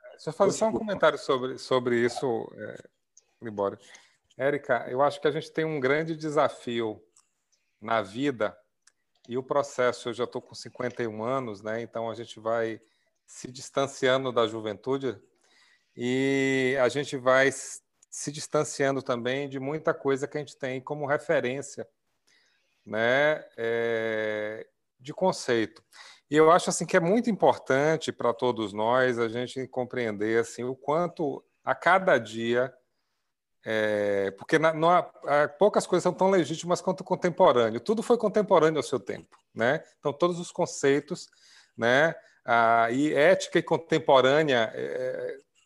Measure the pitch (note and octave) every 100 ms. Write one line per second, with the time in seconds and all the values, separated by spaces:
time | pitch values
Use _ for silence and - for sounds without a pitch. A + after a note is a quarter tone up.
0 | - - D#3 - G3 - A3 - G#3+ F#3+
1 | D#3+ C#3+ - B2+ B2+ B2+ - C3 B2 A#2+
2 | A#2+ - C3+ A2 - - A2 - - _
3 | _ _ _ _ A#2 G2+ G2 G#2 - -
4 | _ _ _ - C#3 C#3+ - A#2+ C3 B2+
5 | C#3+ C#3 D3+ D#3 - - D#3+ D3+ B2+ D3+
6 | E3 D#3 D#3 D3 C3 - B2 A#2 A2+ G#2
7 | _ _ _ _ _ _ _ _ A2 A2+
8 | F#2+ A2+ C#3+ A#2 G2+ - _ _ _ _
9 | _ _ - B2+ B2+ C#3+ C#3 - B2 A#2
10 | A#2+ A2+ A#2 B2+ - A#2+ A#2 - B2 -
11 | A#2 G#2+ A#2 C3+ A#2+ G2 G#2+ A2+ A2+ A#2
12 | A2+ A2 A2 A2 A2+ A#2 A2+ G#2+ _ _
13 | _ _ _ - B2+ B2+ - C#3 C#3 -
14 | C3 C3 C3+ A#2+ A2 A2 G#2+ G2 B2+ C3+
15 | C3 G#2 _ _ _ _ _ _ _ A#2+
16 | B2 C3 C3+ C3+ C3+ C3+ B2+ C3+ A#2+ C#3
17 | C3+ C#3 B2 C3 C3+ - - - _ _
18 | _ - D3 D3+ - D3+ C#3+ - C#3 C3+
19 | C3 A#2+ A#2+ C#3 C#3+ C3+ C3+ D#3 D#3+ D3+
20 | C#3 C3+ C#3 D3+ C3+ - C3 C3 C3 D3+
21 | C#3 D3 D#3+ D3 B2 C#3 C3+ - - _
22 | _ _ _ _ _ _ _ _ G#2+ G#2+
23 | A#2 C3+ D3+ D3+ - A#2 A#2 A#2 A#2 A2+
24 | A2+ A2 G#2+ G#2+ G#2+ A2 - _ _ _
25 | C3 - F#3 - - A#2 G#2 - _ -
26 | - - - D3 D#3 F3 F#3+ - E3+ F#3
27 | E3+ A#3 A#3 F#3 D3+ A#2+ - C3+ D3+ D#3+
28 | C3 - B2 A2+ B2 A2+ G#2 G#2 A2 B2+
29 | B2+ A#2 A2+ A#2+ B2 C3 B2 C3 A#2+ B2
30 | A2+ G2+ G#2+ A#2 A2+ - B2 C3 - D#3+
31 | E3+ - C#3+ - _ _ B2+ C3 E3+ F#3+
32 | F#3 C3+ G#2+ A2+ A#2 A#2+ C3 - _ _
33 | _ _ _ _ _ _ A#2 A2 G#2+ G#2
34 | G2+ G2+ G2 - - D#3+ D#3+ D#3 E3+ F3
35 | - - - D3 D3 - G3+ G#3 - F3+
36 | F3+ - F#3+ F#3+ C#3+ D#3+ F3 E3 F#3+ F#3
37 | - F3+ F3+ - F3 B2 A2+ A#2 - A3+
38 | - A#3 G#3+ G#3+ G3+ F3 D#3 D3+ - B2
39 | - G#2 - _ _ A2 A#2 D#3+ - _
40 | D3+ C#3 F3+ F3 E3+ - E3+ - C#3 C#3+
41 | D3 F3+ - _ _ - _ - A#2 C3+
42 | E3 - - _ - A#2 A2+ A#2 A#2 B2+
43 | D3+ C#3 D#3+ F#3+ - E3+ - D#3+ - D#3
44 | - C3+ B2+ D3+ D3+ B2 A2 - C#3 B2+
45 | B2+ - B2+ C3+ _ _